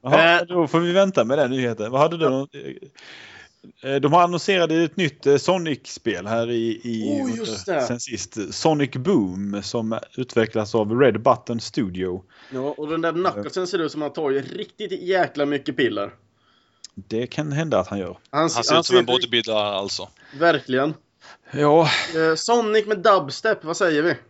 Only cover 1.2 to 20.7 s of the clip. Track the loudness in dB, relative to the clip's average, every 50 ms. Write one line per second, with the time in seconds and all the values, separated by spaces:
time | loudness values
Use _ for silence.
1.2 | 2 2 2 2 2 0 0 -2 -2 -2 -2 -4 -4 -2 2 2 2 2 2 0
2.2 | 0 0 0 0 -4 -8 -12 -14 -12 -12 -14 -14 -18 -20 _ -20 -20 -20 -20 -20
3.2 | -20 -20 -20 -20 -20 _ _ _ -20 -20 _ _ -6 -2 -2 2 2 4 6 6
4.2 | 6 4 2 -2 0 0 2 2 2 2 2 2 2 0 0 -2 -2 -2 -2 _
5.2 | 4 4 4 4 4 2 0 2 0 -4 -6 -6 -8 -18 -18 -6 _ -4 -4 -4
6.2 | -4 -4 -2 -2 -2 -2 -2 -2 -2 -2 -4 -4 -6 -6 -4 -4 -2 -2 -2 -2
7.2 | -2 -4 -4 -6 -6 -8 -8 -8 -6 -4 -2 -2 -2 -2 -4 -6 -6 -10 -10 -10
8.2 | -10 -10 -8 -10 -8 -8 -8 0 0 0 2 2 -2 -2 -4 -4 -2 2 2 2
9.2 | 2 0 -4 -6 -6 -6 -6 -6 -8 -6 -6 -4 -4 -4 -6 -6 -8 _ -10 -10
10.2 | -10 -2 0 0 0 2 0 -4 -4 0 0 0 0 0 2 4 4 4 4 4
11.2 | 2 2 2 2 0 -8 -8 -8 -8 -6 -4 -4 -4 -4 -4 -6 -4 -4 -6 -8
12.2 | -10 _ _ -20 -20 -12 -10 -6 -6 -6 -6 -8 -6 -6 -4 -2 -2 -2 -2 0
13.2 | -2 -2 -4 -4 -10 -8 -6 -6 -6 -4 -4 -4 -4 -4 -4 -6 -8 -6 -6 -4
14.2 | -2 -2 -2 -2 -4 -6 -10 -12 -12 -14 _ -12 -10 -8 -8 -8 -4 -2 0 0
15.2 | 0 0 0 -2 -2 -2 -2 -2 -4 -6 -2 0 0 0 0 -4 -6 -8 -10 _
16.2 | _ _ _ _ _ _ _ _ _ _ _ _ -20 -20 _ -20 -10 _ -4 -4
17.2 | -4 -4 -6 -6 -6 -4 -4 -4 -2 0 0 0 0 -2 -6 -8 -8 -8 -10 -16
18.2 | _ _ -2 0 0 0 0 -2 0 2 2 2 4 4 4 4 4 4 0 0
19.2 | 0 0 -2 -2 -2 0 -2 -2 0 -2 -2 -4 -6 -6 -8 -10 -12 -14 _ _
20.2 | _ -20 -4 2 2 4 4 2 -2 -2